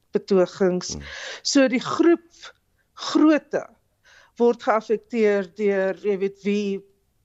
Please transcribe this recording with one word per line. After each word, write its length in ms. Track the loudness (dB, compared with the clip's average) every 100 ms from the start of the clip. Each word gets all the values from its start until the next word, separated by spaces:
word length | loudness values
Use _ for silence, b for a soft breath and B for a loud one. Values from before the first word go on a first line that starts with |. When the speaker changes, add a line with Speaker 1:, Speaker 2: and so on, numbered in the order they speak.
| _
Speaker 1:
betogings. 880 | -8 0 2 2 0 -2 -2 -6 -12
Speaker 2:
Mm. 60 | B B B B
Speaker 1:
So 280 | 0 2 2
die 120 | 0
groep 460 | -4 0 2 2 _ _ -20 _ _ _ _ -16
grootte 680 | -4 2 4 2 0 -8 -8 _ _ _ b b b 0
word 240 | 0 2
geaffekteer 840 | 0 -2 0 -6 -4 0 2 0 -4
deur, 420 | -4 -2 0 -2 -4
jy 200 | -4 -2
weet, 240 | -4 -6
wie 360 | -4 -2 -4 -8 -10 _ _ _